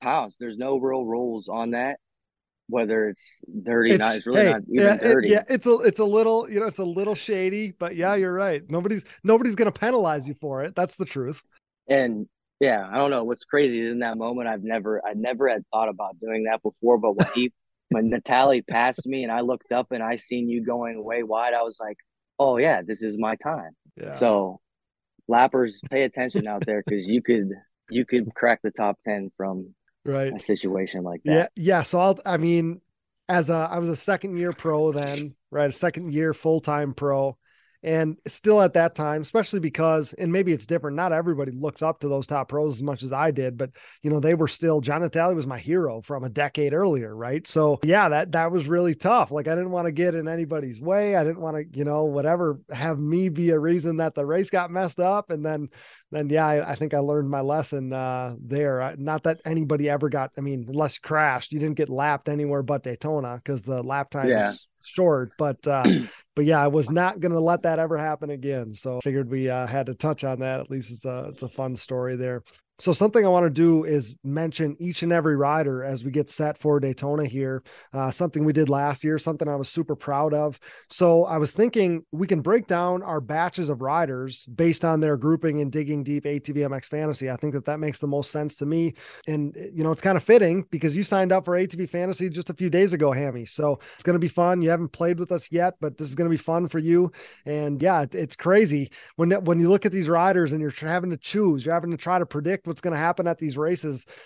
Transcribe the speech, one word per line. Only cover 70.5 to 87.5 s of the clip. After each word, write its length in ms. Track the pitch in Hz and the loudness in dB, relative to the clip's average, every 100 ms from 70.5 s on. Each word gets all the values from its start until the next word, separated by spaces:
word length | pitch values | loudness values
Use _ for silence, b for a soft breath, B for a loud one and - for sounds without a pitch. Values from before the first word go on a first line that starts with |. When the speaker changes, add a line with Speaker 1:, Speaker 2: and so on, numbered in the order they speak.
| 131 | -6
Speaker 2:
At 100 | - | -6
least 200 | 135 110 | -8 -10
it's 120 | 120 | -12
a, 220 | 131 127 143 | -10 -8 -10
it's 140 | 147 | -12
a 60 | 131 | -12
fun 280 | - 131 123 | -8 -8 -8
story 400 | - 127 127 127 | -8 -6 -4 -4
there. 260 | 127 123 b b _ - | -6 -8 b b _ -6
So 120 | - | -2
something 340 | 165 208 233 196 | 2 4 4 6
I 20 | |
wanna 220 | 180 170 | 6 4
do 320 | 143 170 160 | 4 6 6
is 320 | 160 147 110 123 | 4 0 -2 -8
mention 540 | 139 147 165 - 156 151 | -6 -4 -4 -2 -4 -4
each 240 | 175 175 | -8 -4
and 100 | 170 | 0
every 220 | 170 156 143 | 2 4 2
rider 460 | 143 156 147 131 | 2 2 0 -2
as 220 | 135 135 | -4 -6
we 80 | 127 | -4
get 180 | 139 143 | -2 -2
set 260 | - 151 151 | -2 -4 -2
for 220 | 156 147 | 2 2
Daytona 480 | 135 127 143 151 143 | 2 -2 -2 -2 -2
here, 380 | 131 135 131 B B B | -4 -4 -6 B B B
uh, 200 | 135 131 | -4 -4
something 320 | - 170 151 | -2 -2 0
we 80 | 151 | 2
did 160 | 151 147 | 4 2
last 340 | 139 143 139 | 2 0 -2
year, 160 | 151 156 | -2 -2
something 300 | 165 151 147 | -2 -4 -4
I 80 | 143 | -4
was 120 | 135 | -4
super 280 | - 156 147 | -6 -4 -6
proud 360 | - 143 156 | -4 -2 0
of. 280 | 147 151 143 B B - | 0 -2 -4 B B -12
So 360 | - 180 165 | 2 6 6
I 140 | 175 160 | 4 2
was 120 | 151 | -2
thinking 540 | - 233 233 185 170 - | 2 2 2 2 0 -4
we 160 | 151 180 | -4 0
can 120 | 165 | 0
break 280 | 156 226 - | 2 2 2
down 340 | 175 180 180 | 0 0 -2
our 180 | 190 156 | -4 -6
batches 480 | 120 151 175 - 156 | -4 -2 -2 -2 -4
of 140 | 127 | -4
riders 600 | 131 160 160 127 131 127 | -2 0 0 -2 -8 -12
based 400 | - 120 170 160 | -8 0 2 2
on 160 | 170 160 | 2 2
their 160 | 156 143 | 2 2
grouping 420 | 151 160 165 151 | 2 2 0 -2
in 120 | 143 | -2
Digging 340 | 151 143 147 | -2 -2 -4
Deep 200 | 139 143 | -2 -4
A 140 | 147 143 | -2 -4
T 140 | - | -4
V 100 | 143 | -4
M 100 | 143 | -2
X 160 | 135 - | -4 -6
Fantasy. 400 | 151 156 143 131 | -4 -4 -4 -6
I 80 | 123 | -4
think 160 | 151 | -4